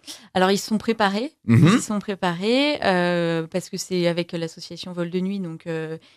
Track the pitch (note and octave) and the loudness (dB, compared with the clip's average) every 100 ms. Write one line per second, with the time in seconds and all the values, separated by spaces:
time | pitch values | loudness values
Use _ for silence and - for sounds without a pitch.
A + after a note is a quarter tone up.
0 | - - - F#3+ F#3 G3 - G#3+ - A3+ | -18 -18 -6 2 2 2 0 -4 -2 0
1 | G#3 G3 C#4 _ - A2+ D#3 A#3 - G#3+ | 0 0 -4 _ 4 6 8 6 2 -4
2 | - G3 F#3 E3+ G3+ B3+ C#4+ D4 - F3+ | -4 -2 -2 -2 0 2 2 0 2 2
3 | F3 F3 E3+ E3 E3 F#3 - F#3 - F#3 | 2 2 0 -2 -2 -6 -6 -8 -4 0
4 | E3+ E3+ E3+ F3 E3 - - E3+ F#3 F3 | 0 0 -4 -4 -8 -10 -16 -14 -10 -6
5 | E3+ F#3 F#3 G3+ F3+ D#3+ F3 D#3+ D#3+ D#3+ | -4 -2 -2 -4 -6 -8 -8 -6 -6 -10
6 | _ | _